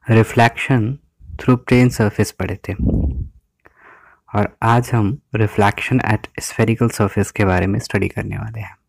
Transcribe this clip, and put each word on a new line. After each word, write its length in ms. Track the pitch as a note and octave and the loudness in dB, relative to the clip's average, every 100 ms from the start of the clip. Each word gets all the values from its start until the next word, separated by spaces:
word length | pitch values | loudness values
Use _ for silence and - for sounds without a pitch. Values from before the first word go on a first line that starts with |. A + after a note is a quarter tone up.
| - | 4
reflection 680 | A2+ G#2+ - A#2 - - B2+ G#2+ C#3 _ _ - - | 4 4 4 2 2 0 0 0 -4 _ _ -18 -4
through 220 | - B2 | 0 0
plane 400 | - B2 B2 - | 4 4 4 2
surface 340 | G#2 - G#2 | -2 0 -4
पढ़े 240 | - - - | -4 -8 -8
थे 180 | - G2 - - - - - _ _ _ _ _ - - _ _ _ G#2+ | -8 -2 0 0 -2 -4 -10 _ _ _ _ _ -20 -20 _ _ _ -2
और 220 | G#2 _ | -2 _
आज 280 | A2+ A#2 A#2+ | 2 2 2
हम 240 | A#2 G2+ C#3+ _ A2 | 0 0 -4 _ -2
reflection 680 | G#2 - G2+ - - B2+ | 0 2 0 0 -2 -2
at 240 | - G#2+ - - | 0 -2 -4 -12
spherical 520 | - - A2 A2+ A#2+ | -10 -2 0 2 0
surface 400 | - G2+ - G2 | 0 -2 0 -4
के 140 | - G2 | 0 0
बारे 220 | F2+ F#2+ | 2 0
में 120 | G#2+ | -2
स्टडी 280 | - G2+ G2 | -2 -4 -2
करने 300 | - G2+ G2+ | -6 -8 -8
वाले 220 | A2 A2+ | -8 -10
हैं। 180 | G2+ _ | -14 _